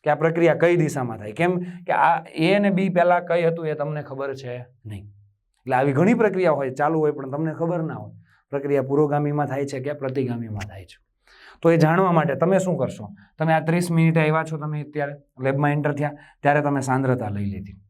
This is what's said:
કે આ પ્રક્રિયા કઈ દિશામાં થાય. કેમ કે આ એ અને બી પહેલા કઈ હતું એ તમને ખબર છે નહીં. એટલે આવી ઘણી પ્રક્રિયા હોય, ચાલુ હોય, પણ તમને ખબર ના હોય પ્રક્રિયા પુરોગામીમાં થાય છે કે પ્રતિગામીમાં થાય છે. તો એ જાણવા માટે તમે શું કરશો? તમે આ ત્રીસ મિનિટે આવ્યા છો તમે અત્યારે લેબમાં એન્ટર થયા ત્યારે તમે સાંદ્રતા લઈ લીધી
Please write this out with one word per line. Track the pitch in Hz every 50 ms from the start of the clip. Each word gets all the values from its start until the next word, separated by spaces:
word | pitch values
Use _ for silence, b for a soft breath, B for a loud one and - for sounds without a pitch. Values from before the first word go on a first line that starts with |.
કે | _ 151
આ | 147
પ્રક્રિયા | 143 156 165 165 170 170 160 147
કઈ | - 165 170 175
દિશામાં | 170 160 143 123 139 127 120 113 110
થાય. | 104 107
કેમ | 107 - 165 180 185 175
કે | 180 - - - - -
આ | - - - 165 170 156 -
એ | - - - 160 175 196
અને | 208 202 202
બી | 190 190 190 190
પહેલા | 165 175 170 175 175 175
કઈ | 175 175 170 175
હતું | 170 165 165 165 165
એ | 156 151
તમને | - 143 151 151 151
ખબર | 139 - 135 135 139 139 131
છે | 135 135 123 123 123 127 _ _ _ _
નહીં. | 107 107 98 104
એટલે | - - - _ _ _ _ _ _ _ _ _ 127 131
આવી | 127 139 143
ઘણી | 135 135 175 208 247
પ્રક્રિયા | 240 226 208 180 185 185 165
હોય, | 147 139 139 131
ચાલુ | 127 131 147 147 165 160
હોય, | 156 147
પણ | 147 143 135 135
તમને | 139 147 160 160 151
ખબર | 131 165 165 180 170
ના | 160 151 127
હોય | 107 107 107 - b b b b b b b
પ્રક્રિયા | 139 143 135 143 143 139
પુરોગામીમાં | 127 131 139 147 151 143 143 147 147 147 147 147 143
થાય | 123 131 139 143
છે | 139 147 131
કે | 127 143
પ્રતિગામીમાં | 147 - 135 131 127 139 120 120 117 117 117 110 104 101 95 101
થાય | 98 98 92
છે. | - - _ _ _ _ _ B B B B B B B B
તો | - 165
એ | 170
જાણવા | 165 160 156 165 185 190 185
માટે | 170 160 151 170 147
તમે | 135 165 180 196 185
શું | 185 185 170 135
કરશો? | 127 - - - 107 104 B B B B B -
તમે | 156 165
આ | 160 156
ત્રીસ | 151 160 160 170 175 175
મિનિટે | 170 160 165 165 160 160
આવ્યા | 156 151 156 160 160 160
છો | 160
તમે | 151 151 151 151 151
અત્યારે | 143 147 - 151 143 143 143 - _ _ _ -
લેબમાં | 131 135 135 139 147 143
એન્ટર | 147 151 147 151
થયા | 143 - 147 147 147 B B B B B
ત્યારે | - 143 147 147
તમે | 143 143 143 139
સાંદ્રતા | 123 135 127 135 135 131 127 - 110 104
લઈ | 101 101 101
લીધી | 98 92 90 - - - - _